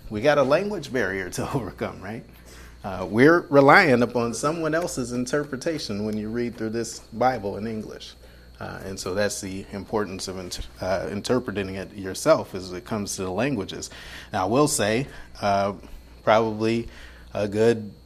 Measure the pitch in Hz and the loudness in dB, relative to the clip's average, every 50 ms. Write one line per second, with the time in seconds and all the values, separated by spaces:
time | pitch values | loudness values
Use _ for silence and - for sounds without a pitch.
0 | - - 107 107 110 147 147 143 135 127 143 170 202 208 208 185 143 131 120 131 | -12 -8 -4 0 2 4 4 4 4 4 4 2 0 -2 -6 -8 -8 -4 -2 -2
1 | 107 92 95 95 92 90 87 - 117 - - 143 110 90 - - 113 98 - 92 | 0 0 -2 -4 -6 -6 -6 -6 -6 -4 -4 -4 -4 -6 -8 -6 -8 -8 -8 -10
2 | 92 98 110 127 - - - - - - - - - - - - - 101 92 90 | -12 -12 -12 -12 -12 -16 -20 -20 -20 -20 -20 -20 -20 -20 -18 -14 -10 -10 -8 -6
3 | 95 90 101 113 131 151 170 175 - - 139 139 139 139 156 196 190 156 127 117 | -6 2 6 8 10 10 10 8 4 4 6 8 10 10 10 10 8 8 6 4
4 | 120 110 - 120 117 117 113 - 143 147 165 170 160 156 151 165 180 175 - 139 | 4 2 2 0 -2 -2 -2 -2 -2 -2 -2 -2 -2 -2 -2 -2 -2 -2 -4 -6
5 | 123 117 120 123 123 123 - 147 147 147 135 123 - 170 160 143 - - 104 98 | -6 -4 -4 -4 -4 -2 -2 -2 -2 -4 -6 -6 -4 -4 -4 -4 -6 -6 -6 -4
6 | 107 110 107 107 104 107 110 120 120 120 110 - 110 110 107 117 113 - - - | -4 -4 -4 -4 -4 -4 -4 -4 -4 -4 -4 -6 -6 -4 -4 -4 -6 -6 -8 -14
7 | - - - 107 120 131 131 110 101 101 95 98 104 117 110 110 101 78 64 - | -16 -10 -2 0 2 2 2 0 -4 -6 -6 -6 -8 -8 -8 -8 -10 -10 -12 -14
8 | - - - - - - - - - - - - - 95 95 92 95 95 98 98 | -16 -18 -18 -20 -20 -20 -20 -20 -20 -20 -16 -12 -12 -10 -10 -10 -10 -10 -10 -8
9 | - 95 92 101 104 101 - - - 95 95 95 98 - - 101 95 - - 107 | -6 -4 -2 0 0 -2 -2 -4 -8 -8 -8 -10 -10 -10 -10 -12 -8 -4 -2 -2
10 | 104 87 95 90 - 101 92 95 92 90 - - - - - - 98 92 95 90 | -2 -2 -6 -10 -8 -8 -8 -10 -10 -10 -10 -10 -12 -12 -10 -8 -4 -2 -2 -2
11 | - 80 92 104 98 - 123 127 123 - 98 104 98 95 95 98 92 82 - 104 | -4 -4 -6 -4 -2 0 0 0 0 -2 -4 -6 -6 -6 -6 -8 -10 -10 -10 -10
12 | 95 95 92 - - 151 160 127 98 - - 95 92 92 90 90 87 - 120 104 | -10 -8 -8 -2 2 2 2 2 0 -6 -10 -10 -10 -10 -10 -10 -8 -6 -6 -6
13 | 101 92 - - 95 92 92 98 120 147 143 107 92 87 - - - - - - | -4 -6 -6 -6 -6 -4 -2 -2 -2 -2 -2 -4 -6 -6 -8 -12 -12 -12 -14 -16
14 | - - - - - - - 101 92 95 113 135 151 147 - - 107 104 110 120 | -18 -16 -16 -18 -12 -6 -4 -2 -2 2 2 4 4 2 2 0 0 2 0 0
15 | 139 - - - - - - - - 101 101 98 98 101 98 82 - - - - | -2 -4 -10 -16 -18 -18 -10 -4 0 0 2 2 0 -2 -4 -6 -12 -18 -18 -20
16 | - - - - - 117 107 110 117 110 107 107 110 110 113 117 117 - - - | -20 -20 -16 -2 2 4 4 6 4 2 -2 0 0 0 0 0 -2 -6 -12 -18
17 | - - - - - - - 101 104 104 98 107 110 117 120 110 107 101 - - | -20 -20 -20 -20 -16 -8 -6 -4 -4 -2 2 4 4 4 4 2 -2 -12 -14 -18
18 | - | -20